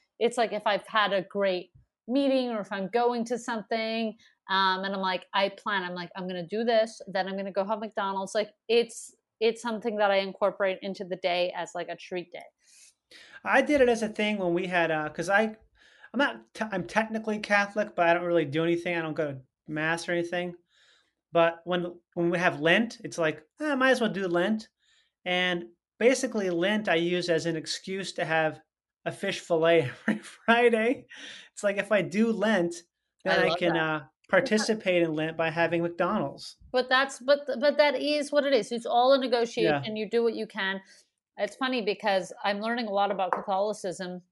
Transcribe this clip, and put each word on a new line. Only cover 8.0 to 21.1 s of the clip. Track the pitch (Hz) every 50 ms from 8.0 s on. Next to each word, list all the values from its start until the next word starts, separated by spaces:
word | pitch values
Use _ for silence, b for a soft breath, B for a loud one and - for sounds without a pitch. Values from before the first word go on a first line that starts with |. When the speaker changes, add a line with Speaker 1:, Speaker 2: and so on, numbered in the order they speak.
| 196 196 196 190 196 185 -
Speaker 1:
Like, | 214 214 208 _ _ _ -
it's, | 226 233 233 233 - - - - - _ _ _ _ _
it's | 220 226 226 226
something | - 240 220 202 233 233 208
that | 208 208 196
I | 196 190
incorporate | 196 196 190 - 208 190 185 - 202 190 185 -
into | 208 196 185 - 196
the | 175 185
day | 180 - 180 175 180 175 180 -
as, | - 170 - -
like, | 175 170 175
a | 170
treat | 170 - - 185 180 165 175
day. | - - - - _ _ b b b b b b b _ _ _ B B B B B B -
Speaker 2:
I | 196 208 269
did | 233 294 294 269
it | 247 240
as | 233 220
a | 220 214
thing | - - 208 214 214 196
when | 185 175 170
we | 175 185
had, | 175 185 175 165 160
uh, | 156 156 151 151
'cause | 151 - 165 185
I, | 196 208 220 220 220 - - _ b b b b b b b b -
I'm | 233
not, | 285 247 226 220 - _ _
te-, | - 220 220
I'm | 196 185 170
technically | - - 220 220 220 220 220 - 220 208 214
Catholic, | - - 208 202 202 202 - 214 202 202 -
but | 175 170 170
I | 170
don't | 175 175
really | 175 170 170 165
do | 139 139 160 165
anything. | 170 170 170 170 180 170
I | 165
don't | 160 160 147
go | 165 156 143
to | 139 131 - _ _ _ _ -
mass | 151 151 156 160 170 165 - -
or |
anything. | 175 170 170 170 175 175 175 175 175 - _ _ _ _ _ _ _ _ _ _